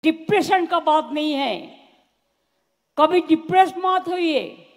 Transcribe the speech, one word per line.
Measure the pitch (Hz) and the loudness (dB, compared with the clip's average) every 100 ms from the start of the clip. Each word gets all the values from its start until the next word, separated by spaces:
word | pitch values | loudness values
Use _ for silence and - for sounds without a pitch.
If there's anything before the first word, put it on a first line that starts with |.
डिप्रेशन | 311 320 - 403 - 381 339 | -2 -2 0 0 2 0 0
का | 339 | 0
बात | 311 311 233 | 2 0 0
नहीं | 294 302 | -6 -4
है, | 277 269 185 - - _ _ _ _ _ _ _ _ _ _ _ - | -2 -4 -6 -10 -20 _ _ _ _ _ _ _ _ _ _ _ 0
कभी | 311 359 | 2 2
डिप्रेस | 320 320 320 370 381 359 | 2 -2 2 2 2 2
मत | 370 370 359 | -2 -2 -2
होइए। | 359 339 285 196 - - | -4 -2 -2 -4 -14 -20